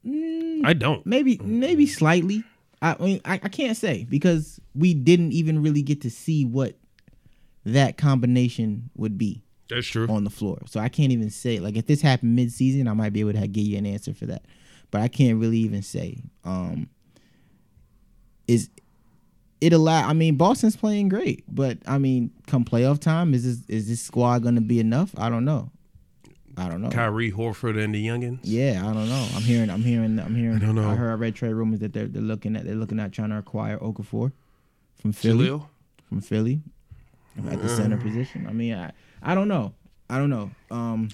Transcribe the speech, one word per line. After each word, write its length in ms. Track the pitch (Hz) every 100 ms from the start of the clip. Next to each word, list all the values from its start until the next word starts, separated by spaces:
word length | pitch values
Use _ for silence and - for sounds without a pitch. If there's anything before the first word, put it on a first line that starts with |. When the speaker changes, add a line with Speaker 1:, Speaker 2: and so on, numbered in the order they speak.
| 226
Speaker 1:
mm, 600 | 302 320 320 330 320 254
Speaker 2:
I 80 |
don't. 320 | 170 123 139 -
Speaker 1:
maybe, 340 | 247 269 233
maybe 420 | 196 226 269 330 294
slightly. 560 | - 156 175 170 214 226 _ _ _
I 140 | 160 -
mean, 220 | 185 196 -
I, 80 | 190
I 140 | 202
can't 280 | - 262 226
say 280 | 208 113 117
because 500 | 139 180 165 151 - - 131
we 180 | 175
didn't 380 | 160 127 175 170
even 300 | 165 160 156
really 200 | 151 147
get 200 | 139 147
to 80 | 120
see 340 | - - 156 127
what 300 | 127 127 - _ _ _ - - _ - - -
that 320 | 127 131 -
combination 920 | 147 135 120 123 123 120 110 107 120 -
would 220 | 110 98
be. 240 | 107 113 _ _ _
Speaker 2:
That's 180 | 120 120
true. 200 | 113 113
Speaker 1:
on 160 | 107
the 60 | 101
floor. 300 | - 104 - -
So 120 | -
I 100 | 113
can't 220 | - 143
even 180 | 123 107
say, 300 | - 123 110
like, 160 | 92 107
if 120 | 113
this 140 | 147
happened 340 | 151 127 120 117
mid-season, 520 | 120 - 131 135 123
I 60 |
might 200 | 107 107
be 80 | 104
able 120 | 104
to 140 | 104 101
give 180 | 101 104
you 120 | 101
an 80 | 101
answer 280 | 101 -
for 120 | 101 -
that. 160 | - - - - - _
But 100 | 104
I 60 | 117
can't 320 | - 131 113
really 180 | 113 113
even 220 | 110 101
say. 400 | 98 - 85 - - _
Um, 460 | - 92 87 85 - _ _ _ _ _ _ _ _ _ _ _ _ _ _ _ -
is 220 | 120 95 - _ _ _ _ _ _ _ _
it 120 | 165
allow-, 340 | 165 160 160 120
I 60 |
mean, 220 | 156 160 139
Boston's 400 | 175 269 220 214
playing 340 | 214 208 196
great, 340 | 196 349 - -
but, 320 | - 135 110 -
I 100 | 139
mean, 340 | 135 127 117 - -
come 180 | 135
playoff 360 | 120 117 127 147
time, 340 | 165 160 175
is 100 | 127
this, 220 | 123 120 -
is 200 | 110 104
this 140 | 117
squad 420 | - - 120 123
gonna 180 | 120 120
be 180 | 110 120
enough? 320 | 113 120 190 -
I 120 | 113
don't 160 | 117 127
know. 260 | 147 - - _ - _ _ - - - -
I 120 | 90
don't 120 | 85
know. 80 | 117
Speaker 2:
Kyrie, 420 | 120 117 107 117
Horford, 520 | 101 117 107 117 107
and 100 | 107
the 120 | 104 110
youngins? 340 | 120 120 127
Speaker 1:
Yeah, 380 | - 113 135 98 101
I 60 |
don't 160 | 110 110
know. 180 | 131 117 -
I'm 60 |
hearing, 280 | 113 117 110
I'm 120 | 92
hearing, 380 | 117 117 110 110
I'm 160 | 90 117
hearing, 200 | 117 110
Speaker 2:
I 20 |
don't 160 | 107 110
know. 120 | 107
Speaker 1:
I 60 | 113
heard, 140 | 120
I 40 | 113
read 200 | 113 107
trade 180 | 117
rumors 260 | 110 113 110
that 120 | 104
they're, 140 | 107 107
they're 140 | 98
looking 340 | 107 110 104 110
at, 100 | 85
they're 100 | 110
looking 240 | 107 107
at 120 | 101
trying 180 | 95 107
to 60 | 107
acquire 400 | 98 107 107 107
Okafor 520 | 107 107 101 110 123 - _ _ _ _ _ _
from 100 | 107
Philly. 360 | 107 113 113 131
Speaker 2:
Jaleel? 200 | 147 151 _ _ _ _
Speaker 1:
From 140 | 104
Philly. 400 | - 107 110 147 151 - _ - - _ _ - -
At 120 | -
the 60 | 113
center 300 | 117 107 104
Speaker 2:
Mm. 60 |
Speaker 1:
position. 440 | 107 113 127 - 95
I 60 |
mean, 200 | 110 117 104
I, 160 | 85 - _ -
I 140 | - 185
don't 140 | 202
know. 240 | 185 101 - _ _ _
I 80 | 127
don't 100 | 143
know. 220 | 127 101 - _
Um, 380 | 117 117 113 110